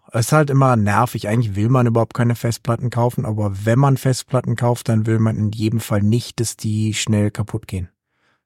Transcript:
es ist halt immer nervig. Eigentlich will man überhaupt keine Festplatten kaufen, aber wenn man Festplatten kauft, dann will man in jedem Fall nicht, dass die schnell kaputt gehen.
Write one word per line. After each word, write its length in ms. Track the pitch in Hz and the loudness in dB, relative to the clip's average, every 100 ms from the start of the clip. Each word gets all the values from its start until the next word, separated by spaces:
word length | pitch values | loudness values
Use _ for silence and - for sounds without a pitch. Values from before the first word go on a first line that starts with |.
| _ | _
es 140 | 117 117 | -2 2
ist 60 | |
halt 180 | 151 147 | 2 4
immer 240 | 135 135 | 4 4
nervig. 540 | 120 104 104 123 117 101 | 4 2 2 0 -2 -2
Eigentlich 260 | 113 113 | 0 0
will 140 | 98 110 | 0 2
man 180 | 131 123 | 2 4
überhaupt 280 | 117 110 | 2 0
keine 200 | - 120 | 0 0
Festplatten 540 | 117 120 - - 117 123 | 0 -2 -4 -4 -4 -2
kaufen, 360 | 120 120 - 120 | 0 -2 -2 -4
aber 380 | 107 104 98 | -2 -2 -2
wenn 140 | 107 117 | 0 4
man 200 | 139 131 | 4 2
Festplatten 580 | 135 127 - 127 120 117 | 0 -2 -2 -4 -2 -2
kauft, 320 | 120 120 - | 0 0 0
dann 180 | 110 110 | 0 2
will 120 | 110 | 2
man 180 | 110 110 | 2 0
in 160 | 107 | -2
jedem 280 | 110 110 117 | -2 -2 -2
Fall 220 | - 107 | -2 0
nicht, 380 | 104 117 - - | 2 0 -2 -6
dass 160 | 113 - | -6 -6
die 380 | 110 107 110 | -6 -2 -2
schnell 360 | 107 - 104 104 | -2 -2 0 0
kaputt 380 | - 107 110 - | -2 -6 -8 -8
gehen. 200 | 95 87 _ _ _ _ _ | -10 -10 _ _ _ _ _